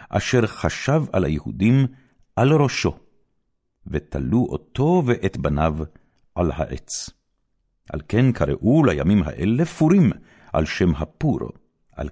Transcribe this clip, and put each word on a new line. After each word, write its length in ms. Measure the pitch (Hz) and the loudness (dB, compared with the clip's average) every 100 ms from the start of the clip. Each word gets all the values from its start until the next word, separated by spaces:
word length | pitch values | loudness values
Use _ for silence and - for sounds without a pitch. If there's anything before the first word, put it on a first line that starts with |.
| - | -8
אשר 380 | 98 - 123 110 | -4 0 2 0
חשב 560 | - 82 - - 156 151 | -2 -6 -4 -2 0 0
על 120 | - 80 | -2 0
היהודים, 640 | 78 - - 107 131 131 - _ _ _ - | -2 -6 0 2 4 2 -2 _ _ _ 0
על 180 | 127 | 2
ראשו, 440 | 156 139 - 85 - _ _ _ _ _ _ _ _ - | 4 2 0 -4 -4 _ _ _ _ _ _ _ _ -8
ותלו 600 | 76 - 71 65 113 123 | -8 -6 -6 -2 0 -2
אותו 540 | - - - 147 180 131 | -4 -8 -2 0 2 2
ואת 320 | 117 95 - | 0 -2 -4
בניו 400 | 73 73 80 78 78 - _ _ _ - | -2 0 0 -2 -8 -12 _ _ _ -4
על 160 | 87 | -2
העץ. 580 | 76 - 65 - - - - _ _ _ _ _ _ - | -2 -6 -8 -10 -12 -14 -18 _ _ _ _ _ _ -12
על 120 | 80 - | -12 -4
כן 240 | 107 131 | 2 2
קראו 520 | 117 71 69 101 147 | 2 -2 0 2 4
לימים 400 | 139 76 73 104 | 4 2 2 2
האלה 420 | 73 - 90 120 165 | 0 -2 -2 0 -2
פורים, 460 | - 156 196 135 - - _ - | 0 4 6 4 0 -8 _ -6
על 120 | - 80 | -2 -2
שם 300 | - 90 71 | 0 0 0
הפור. 440 | - - 156 101 55 - _ _ _ - | -4 -4 -2 -2 -6 -14 _ _ _ -12
על 140 | 73 | -12